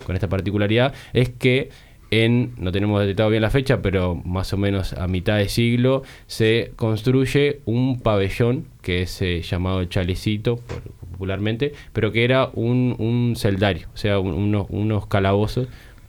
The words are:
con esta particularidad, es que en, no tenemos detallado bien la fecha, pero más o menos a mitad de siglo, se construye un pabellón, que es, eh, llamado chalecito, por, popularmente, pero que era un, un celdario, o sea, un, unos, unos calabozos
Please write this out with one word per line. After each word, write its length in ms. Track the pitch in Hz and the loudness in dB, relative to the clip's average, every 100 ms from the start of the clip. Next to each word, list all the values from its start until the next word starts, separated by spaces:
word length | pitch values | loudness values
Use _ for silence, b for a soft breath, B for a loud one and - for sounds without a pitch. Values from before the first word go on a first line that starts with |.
| - | -6
con 100 | 92 | -4
esta 120 | 95 | -2
particularidad, 680 | 95 95 101 104 110 135 B B | -2 -2 0 2 2 0 B B
es 160 | 131 123 | -2 0
que 400 | - 127 127 - B B B - | 0 2 2 -2 B B B -2
en, 420 | 107 113 120 123 - | 2 4 2 0 -4
no 160 | 90 | -4
tenemos 320 | 95 104 104 | 0 2 2
detallado 260 | 101 95 107 | 2 2 2
bien 120 | 110 | 2
la 80 | 107 | 2
fecha, 320 | 139 127 110 | 2 2 0
pero 320 | 98 92 90 | 2 2 0
más 380 | 87 85 90 - | -2 -2 -4 -2
o 20 | 98 | 0
menos 380 | 101 98 95 | 0 0 -2
a 140 | - 90 | -4 -2
mitad 280 | 92 90 104 | 0 2 2
de 120 | 98 | 2
siglo, 540 | - 117 120 123 135 135 B B | 2 2 4 2 2 -2 B B
se 460 | - 110 113 - - | 0 2 2 0 -4
construye 840 | 113 107 117 131 127 143 143 143 - | -2 0 2 2 4 2 2 0 -2
un 340 | 117 131 123 | 0 0 0
pabellón, 680 | 117 104 98 - 117 135 - - | 2 2 2 2 0 0 -6 -10
que 220 | - 90 | -4 -2
es, 180 | 90 - | -2 -2
eh, 220 | 92 87 | -2 -2
llamado 420 | 85 90 92 95 | -2 -2 -2 -2
chalecito, 720 | 90 101 90 90 107 107 117 120 | -2 -2 -2 -2 -2 -2 -2 -2
por, 260 | - - - - - | -6 -12 -12 -16 -14
popularmente, 640 | 87 92 95 104 110 143 B B | -8 -6 -2 -2 -2 -4 B B
pero 180 | - 107 | -2 0
que 120 | 107 | 2
era 260 | 120 131 131 | 2 2 0
un, 420 | - 113 127 123 - | -2 0 2 2 0
un 360 | 113 120 120 113 | 0 0 0 0
celdario, 520 | 104 98 101 87 - | 0 2 2 0 -6
o 20 | - | -4
sea, 220 | 107 101 | 0 0
un, 160 | 95 | 0
unos, 320 | 80 104 104 95 | 0 0 0 -2
unos 380 | 95 107 104 101 | -2 -2 -2 0
calabozos 600 | 104 95 101 104 - 127 B B B | 2 4 2 0 -2 -6 B B B